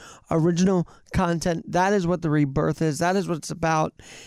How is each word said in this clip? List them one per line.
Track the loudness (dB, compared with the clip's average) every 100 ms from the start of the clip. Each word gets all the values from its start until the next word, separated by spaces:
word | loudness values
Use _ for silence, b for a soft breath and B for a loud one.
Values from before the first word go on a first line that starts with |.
| B B B
original | 0 2 2 2 2 -2 b b
content. | -2 0 0 -2 -4 -2
That | 0 2
is | 2
what | 0 -2
the | 0
rebirth | 2 2 0 -2 0
is. | -2 0
That | 0
is | 0 -2
what | -6
it's | -8
about. | -4 -2 0 -2 _ B B